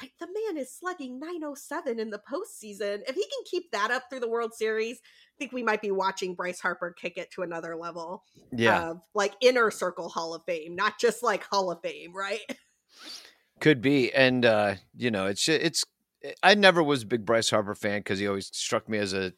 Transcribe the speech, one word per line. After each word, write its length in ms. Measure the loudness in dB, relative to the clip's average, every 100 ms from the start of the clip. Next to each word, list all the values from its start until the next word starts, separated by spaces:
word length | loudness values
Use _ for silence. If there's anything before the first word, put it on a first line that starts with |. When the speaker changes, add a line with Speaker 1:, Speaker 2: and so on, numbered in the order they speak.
Speaker 1:
I, 100 | -20 -16
the 80 | -10
man 300 | -6 -4 -6
is 180 | -8 -8
slugging 440 | -8 -8 -10 -10
nine 220 | -10 -8 -8
oh 100 | -10
seven 440 | -8 -6 -4 -4
in 100 | -6
the 100 | -8
postseason. 800 | -8 -8 -8 -14 -14 -6 -4 -4 -6
If 80 | -6
he 60 |
can 220 | -4 -6 -6
keep 260 | -8 -4
that 200 | -2 0
up 120 | -2 -4
through 100 | -6
the 100 | -4
World 240 | -2 -4
Series, 440 | -2 -2 0 -2 -6
I 380 | _ _ _ -12
think 140 | -8
we 100 | -4
might 180 | 0 0
be 100 | 0
watching 440 | 0 0 -2 -6 -4
Bryce 240 | -6 -4
Harper 320 | -4 -4 -6
kick 260 | -8 -10 -8
it 140 | -12
to 120 | -8
another 340 | -6 -6 -8 -10
level 480 | -10 -10 -10 -12 _ _ -8
Speaker 2:
Yeah. 380 | 2 4 4 2
Speaker 1:
of, 120 | -8 _
like, 220 | 0 0 4
inner 320 | 6 6 4
circle 380 | 2 -4 -4 -8
Hall 240 | -6 -6
of 100 | -8 -6
Fame, 300 | -6 -6 -2
not 240 | -2 2
just, 240 | 0 2
like, 220 | 0 0 0
Hall 260 | 0 0
of 100 | -4
Fame, 320 | -8 -10 -14
right? 280 | -8 -6 -6 -8 -14 _ _ _ -20
<laughs> 560 | -18 -18 -20 _ _ 0
Speaker 2:
Could 200 | 4 4
be. 300 | 4 4 2
And, 340 | 4 4 6 4
uh, 300 | 6 4 0 _ -6
you 120 | -2
know, 180 | 0 -2
it's, 200 | 0 0
it's, 380 | 2 0 -2 -6 _ _ _ -16 2
I 120 | 6 8
never 280 | 8 8
was 200 | 4 2
a 40 | 2
big 180 | -2 2
Bryce 240 | 2 4
Harper 260 | 2 0 -2
fan 280 | -2 -2
'cause 160 | -2 -2
he 80 | 0
always 200 | -2 -4
struck 420 | -8 -2 -2 0
me 80 | -2
as 160 | 0
a 180 | -2 -4